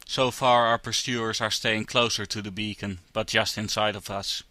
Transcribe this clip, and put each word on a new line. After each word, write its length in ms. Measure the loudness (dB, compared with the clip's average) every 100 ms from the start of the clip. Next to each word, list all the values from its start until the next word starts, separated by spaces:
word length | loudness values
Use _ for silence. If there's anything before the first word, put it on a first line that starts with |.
| -8
So 240 | 0 0
far 360 | 2 4 6 6
our 120 | 2
pursuers 600 | 0 -4 -2 -2 -2 -2
are 100 | -2
staying 340 | 0 0 0
closer 400 | 0 2 2 2 -4
to 160 | -6
the 80 | -8
beacon, 500 | -6 -6 -6 -8 -8 _
but 140 | -6 0
just 320 | 2 2 0
inside 380 | -4 0 0 0
of 140 | -6
us. 320 | -8 -6 -8 -10